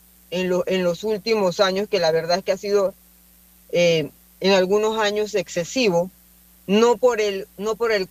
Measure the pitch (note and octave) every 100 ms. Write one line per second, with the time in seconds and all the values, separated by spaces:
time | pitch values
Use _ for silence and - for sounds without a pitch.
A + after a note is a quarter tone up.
0 | _ _ _ F3+ F#3 F3+ - F#3 F3+ E3+
1 | G#3+ G#3 A3+ A3 F#3 E3 F#3+ F#3+ G#3 G3
2 | D#3+ D#3+ E3 F3 G3+ F#3+ G3+ G3+ F#3+ -
3 | _ _ _ _ _ _ - F3 E3+ E3
4 | C#3+ - _ _ F#3 G3 F#3 G#3 A3 A3
5 | G#3 G#3 G#3 G#3 E3+ F3 E3 C4 A3 E3+
6 | F#3 - _ _ _ _ - G#3 A#3 A3+
7 | B3 A3 G#3 G3 G#3 - G#3+ A3 A3+ G#3
8 | F#3